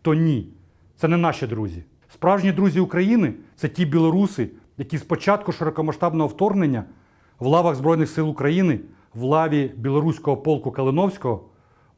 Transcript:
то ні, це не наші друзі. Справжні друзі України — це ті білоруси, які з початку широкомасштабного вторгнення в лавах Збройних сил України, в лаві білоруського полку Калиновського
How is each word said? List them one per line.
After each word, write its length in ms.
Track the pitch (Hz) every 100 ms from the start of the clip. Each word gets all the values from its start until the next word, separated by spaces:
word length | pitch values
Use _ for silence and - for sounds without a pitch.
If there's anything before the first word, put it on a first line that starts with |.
то 120 | 160
ні, 340 | 156 160 131 - - _ _ _ _
це 100 | 160
не 100 | 170
наші 300 | 165 147 123
друзі. 360 | 113 104 85 80 _ _
Справжні 380 | - 170 196 185
друзі 280 | 170 196 156
України — 540 | 185 170 196 233 156 - - -
це 120 | 147
ті 180 | - 170
білоруси, 640 | 165 160 175 196 - 113 - _ -
які 200 | - 151
з 60 |
початку 480 | - 165 - 208 208
широкомасштабного 760 | - 156 156 156 151 175 160 147
вторгнення 560 | 156 202 196 160 123 95 - _ _ _ _
в 80 | 123
лавах 280 | 165 170 135
Збройних 340 | 147 165 156
сил 200 | - 156
України, 500 | 151 139 175 185 113 - - _
в 100 | 113
лаві 480 | 127 156 160 147 135 110
білоруського 600 | 131 143 160 160 147 135
полку 340 | 160 147 127
Калиновського 800 | 120 135 143 196 190 127 101 - _ _ _ _